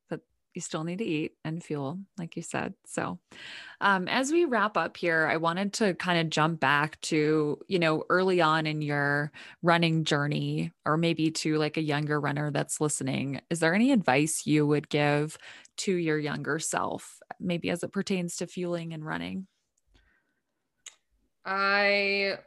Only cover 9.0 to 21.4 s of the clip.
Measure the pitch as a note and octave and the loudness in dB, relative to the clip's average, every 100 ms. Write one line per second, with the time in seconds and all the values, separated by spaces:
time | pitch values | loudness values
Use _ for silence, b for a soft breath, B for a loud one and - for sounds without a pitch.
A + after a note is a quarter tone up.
9 | C#3+ C#3+ D3 B B B E3+ E3+ E3+ D#3+ | 2 0 -2 B B B 2 4 4 2
10 | D#3 D3 C#3+ D3+ D3 D3+ E3 _ - D#3 | 2 0 0 -2 -2 -2 -6 _ -2 2
11 | E3+ D#3+ D#3 D#3 D#3+ D3+ D3+ D#3+ D#3 D3 | 2 2 0 0 -2 0 0 -2 -2 -2
12 | D3+ D3+ C#3+ C#3+ D3 D3 D3 - D3+ - | 0 -2 -2 -2 -2 -2 -4 -2 -2 -2
13 | C3+ C3+ C3+ C3+ - E3+ E3 F#3+ B3+ B3+ | -4 -4 -4 -6 -6 0 2 4 4 4
14 | E3 C3 D#3 - - D3+ D3 D3 D3 D3+ | 4 2 2 -2 0 2 4 0 0 0
15 | D3 D3 D#3 - B B B - - F3+ | 2 2 -2 -8 B B B -8 -2 -2
16 | D#3+ D#3 D3 C#3+ C3 D#3 - - F#2 - | 0 -2 -2 -6 -4 -4 -2 -4 -4 -6
17 | - - - - F#3 E3+ F3 F3 F3 G3 | -12 -20 -20 -8 -4 -4 -2 -4 -4 -4
18 | - F#3+ F3 - E3+ - F3+ E3+ E3 D#3+ | -2 -2 -4 -6 -8 -6 -6 -6 -8 -10
19 | D#3 E3 F3 F#3+ F#3+ _ _ _ _ _ | -8 -6 -6 -8 -12 _ _ _ _ _
20 | _ _ _ _ _ _ _ _ - _ | _ _ _ _ _ _ _ _ -20 _
21 | _ _ _ _ | _ _ _ _